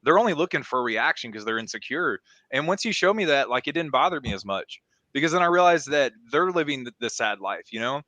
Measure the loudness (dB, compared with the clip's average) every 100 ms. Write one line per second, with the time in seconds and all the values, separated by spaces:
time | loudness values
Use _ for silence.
0 | 4 4 4 2 0 -2 -2 -2 0 0
1 | 0 -2 -8 -8 -4 -4 -4 -12 -8 -4
2 | -4 -4 _ _ _ -4 -2 -2 -2 0
3 | 2 2 2 2 2 -2 -2 -4 0 2
4 | 2 0 -6 -8 -4 -6 -6 -14 _ _
5 | _ -2 0 2 4 6 6 4 2 0
6 | 0 -2 -2 0 2 0 -2 -4 -6 -6
7 | -6 -2 -2 -2 -4 -6 -8 -6 -4 -4